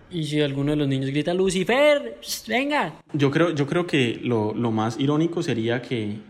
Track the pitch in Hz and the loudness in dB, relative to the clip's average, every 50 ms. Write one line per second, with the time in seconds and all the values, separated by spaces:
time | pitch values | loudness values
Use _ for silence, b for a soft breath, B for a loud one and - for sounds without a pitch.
0 | - - 180 170 156 139 147 151 147 143 135 139 139 143 151 147 147 139 135 131 | -18 -10 -6 -6 -4 -2 0 0 0 0 0 -2 0 0 0 0 0 0 0 0
1 | 135 135 139 151 147 170 175 180 190 190 170 190 180 185 233 262 294 302 294 285 | -2 -2 -2 -2 -2 0 0 2 2 2 2 0 0 2 2 4 6 6 4 4
2 | 254 233 226 - - - - - - - 214 240 277 285 294 285 220 160 151 - | 0 -4 -10 -12 -10 -10 -10 -8 -6 -4 -2 -2 -2 0 0 -2 -2 -2 -6 -10
3 | - - - 147 139 135 135 160 165 175 165 139 143 135 - 175 170 175 - 143 | -12 -6 -2 0 2 2 4 2 2 2 2 0 -2 0 0 -2 -2 0 2 2
4 | 123 92 - - - 120 120 110 107 107 107 - 117 117 110 110 107 113 117 - | 2 2 0 -2 -2 0 0 0 0 0 -2 -2 -2 0 0 0 0 0 0 0
5 | 135 139 147 151 165 170 - 185 160 - 120 113 110 117 117 123 123 - 135 117 | 0 2 2 2 2 2 0 -2 -2 -2 -2 -2 0 0 -2 -2 -4 -4 -4 -4
6 | 107 104 104 - - - | -4 -4 -6 -8 -12 -16